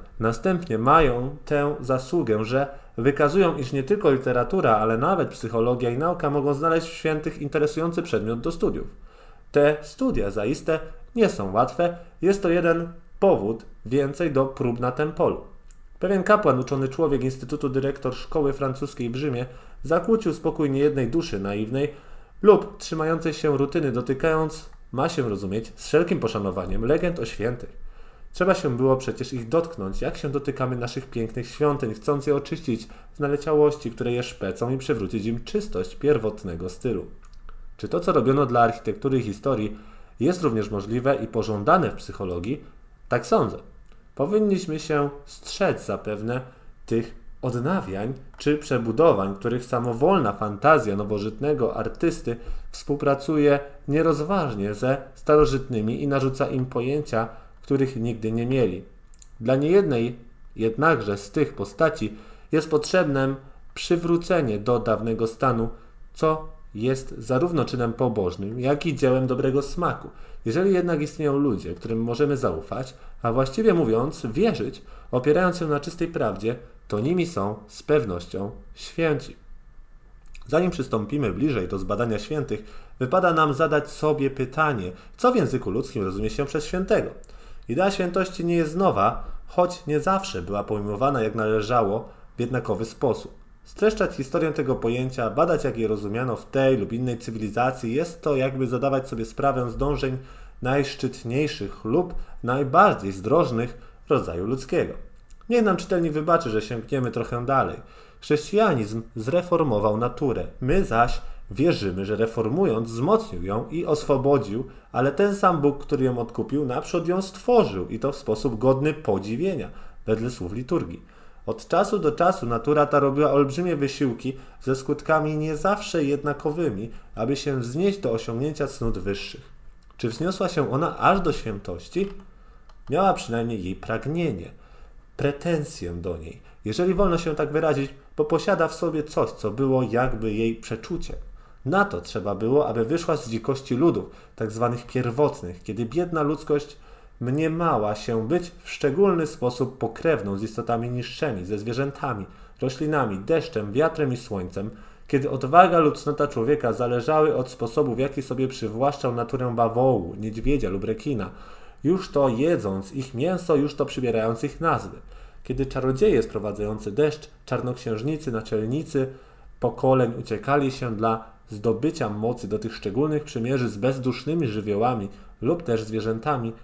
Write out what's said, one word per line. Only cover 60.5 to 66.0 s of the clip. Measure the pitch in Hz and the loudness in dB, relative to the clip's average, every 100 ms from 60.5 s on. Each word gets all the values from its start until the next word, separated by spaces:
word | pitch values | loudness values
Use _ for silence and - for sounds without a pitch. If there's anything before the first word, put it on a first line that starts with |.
| - | -2
jednakże | 110 113 156 143 104 101 | -2 2 4 4 0 -4
z | - | -4
tych | 156 143 | -2 -2
postaci | - 98 - 160 156 107 - - - - | -2 -8 2 2 2 -4 -6 -16 -20 -2
jest | 151 156 | -2 2
potrzebne | 151 147 185 147 139 135 135 - - - | 0 2 2 2 2 0 -2 -10 -18 -16
przywrócenie | - - 170 170 170 - 180 131 104 | -10 0 0 4 0 2 2 2 0
do | 107 123 | 2 2
dawnego | 117 104 113 113 113 | 2 0 0 0 0
stanu, | - 135 117 117 - - - | 2 2 2 0 -4 -16 -20